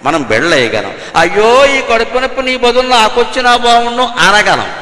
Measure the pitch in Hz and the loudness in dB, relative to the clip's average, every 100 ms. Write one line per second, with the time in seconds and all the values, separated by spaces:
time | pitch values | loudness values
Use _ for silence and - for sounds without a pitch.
0 | 127 160 120 110 160 151 117 110 101 - | -2 -2 0 0 2 0 0 -2 -6 -12
1 | - 165 170 196 220 247 277 269 240 226 | -4 0 0 2 4 4 4 0 -2 -2
2 | 226 254 262 262 262 254 240 240 254 247 | 0 -4 -4 -4 -4 -2 0 0 2 2
3 | 214 240 233 262 247 240 240 240 233 240 | 2 0 -2 -2 0 0 2 2 0 -2
4 | 240 156 175 208 196 143 92 - | -4 0 2 2 2 -2 -4 -10